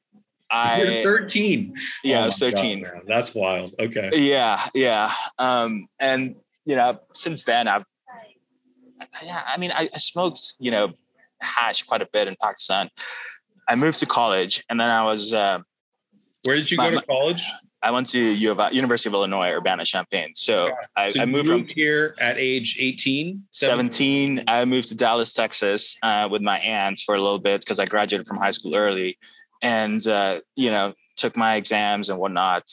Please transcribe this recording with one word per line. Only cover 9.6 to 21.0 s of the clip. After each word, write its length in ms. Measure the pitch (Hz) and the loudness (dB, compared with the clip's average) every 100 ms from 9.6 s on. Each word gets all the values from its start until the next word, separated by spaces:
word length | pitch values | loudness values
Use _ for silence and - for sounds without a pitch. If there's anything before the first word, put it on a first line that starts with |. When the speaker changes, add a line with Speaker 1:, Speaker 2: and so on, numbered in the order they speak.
| 180 | -2
Speaker 1:
I, 160 | 147 160 | -2 -2
I 40 | 151 | 0
smoked, 560 | - 170 180 - - - | 0 2 -2 0 -4 -2
you 120 | 127 | -2
know, 200 | 110 104 85 _ _ _ _ | 2 0 -2 _ _ _ _
hash 420 | - - 117 101 | -4 0 0 -2
quite 180 | - 113 | -2 -4
a 60 | 98 | 0
bit 140 | 107 98 | 0 0
in 80 | 92 | 0
Pakistan. 480 | 107 98 - 95 92 - - - - - _ _ - | -4 -2 -2 0 -2 -8 -12 -12 -14 -18 _ _ -2
I 80 | 120 | 2
moved 240 | 151 156 | 2 2
to 60 | 135 | 0
college, 580 | - 117 95 92 - - | 2 2 2 0 -2 -2
and 120 | 117 | -2
then 100 | 117 | 2
I 140 | 113 | 2
was, 280 | 110 110 104 | 2 0 0
uh, 280 | 110 101 90 90 _ _ _ _ _ _ _ | 0 0 0 -6 _ _ _ _ _ _ _
Speaker 2:
Where 120 | - 147 | 0 0
did 120 | 147 | 0
you 60 | 170 | 0
Speaker 1:
my, 140 | 123 | 2
Speaker 2:
go 0 | |
to 60 | 131 | 0
Speaker 1:
my 60 | - 131 | 0 0
Speaker 2:
college? 260 | 147 170 - - _ _ | 0 -2 -6 -12 _ _
Speaker 1:
I 80 | 110 | 0
went 160 | 123 127 | 0 2
to 100 | 123 | 2
U 300 | 113 104 110 | 4 4 2
of 100 | 101 | 2
I, 80 | 101 | 2
University 360 | 127 127 120 110 | 2 2 2 2
of 60 | |
Illinois, 380 | 101 98 98 90 | 2 0 0 0
Urbana-Champaign. 840 | 85 90 90 - 95 87 98 78 | 0 0 0 0 -2 -2 -4 -4
So 320 | - - 107 87 | -2 2 2 2
Speaker 2:
Okay. 80 | - - | -2 -6
Speaker 1:
I, 120 | - | -2